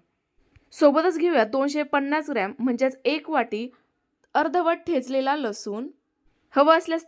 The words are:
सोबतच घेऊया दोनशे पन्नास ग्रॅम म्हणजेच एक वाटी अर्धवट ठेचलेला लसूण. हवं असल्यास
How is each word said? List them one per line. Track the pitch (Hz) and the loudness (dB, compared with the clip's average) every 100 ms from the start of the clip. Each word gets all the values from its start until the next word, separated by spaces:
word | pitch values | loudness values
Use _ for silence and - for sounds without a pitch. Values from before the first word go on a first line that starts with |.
| _ _ _ _ _ _ _ | _ _ _ _ _ _ _
सोबतच | - 294 285 349 320 | 4 4 6 2 2
घेऊया | 349 294 | 2 2
दोनशे | 214 269 277 294 | 2 0 -2 -2
पन्नास | 294 285 277 302 294 | -2 -2 0 -2 -2
ग्रॅम | 247 196 - | -4 -4 -2
म्हणजेच | 247 240 262 262 | -2 0 -2 -2
एक | 240 302 294 | -2 -2 -2
वाटी | 302 233 208 247 - _ _ _ _ _ | -2 -2 -4 -10 -14 _ _ _ _ _
अर्धवट | - 311 349 330 339 339 | -2 0 0 0 -2 -2
ठेचलेला | 302 247 269 269 294 | -4 -2 -2 -2 -2
लसूण. | 240 208 214 208 285 - _ _ _ _ _ | -4 -8 -8 -8 -10 -16 _ _ _ _ _
हवं | 269 294 330 | 2 4 4
असल्यास | 339 330 | 2 -4